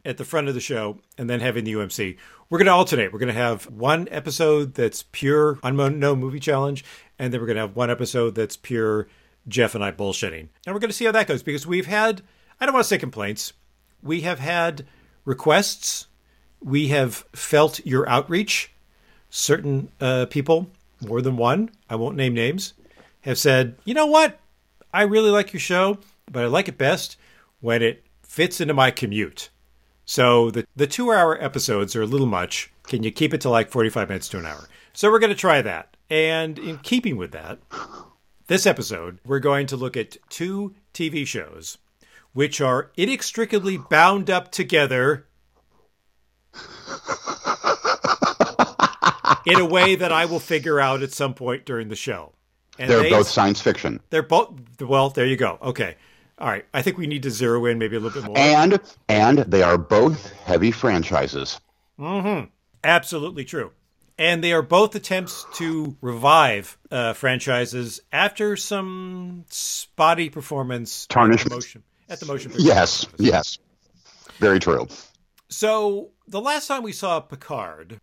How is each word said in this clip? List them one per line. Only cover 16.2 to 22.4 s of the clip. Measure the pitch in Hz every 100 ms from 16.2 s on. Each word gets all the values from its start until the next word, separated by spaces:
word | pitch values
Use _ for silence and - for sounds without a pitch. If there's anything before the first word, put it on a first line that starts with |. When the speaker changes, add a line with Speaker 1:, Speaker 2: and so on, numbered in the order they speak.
| _ _ _ _
Speaker 1:
We | - 143 139
have | 147 127 - -
felt | - - 151 151 - -
your | 127 123
outreach. | 123 139 170 208 - - _ _ _ _ _ _
Certain, | - - 165 143 135 139 -
uh, | 131 127 123
people, | 147 139 165 180 _ _ _ 110
more | 117
than | 127 123
one, | 117 170 226 - -
I | 113
won't | 120 139
name | 131
names, | 117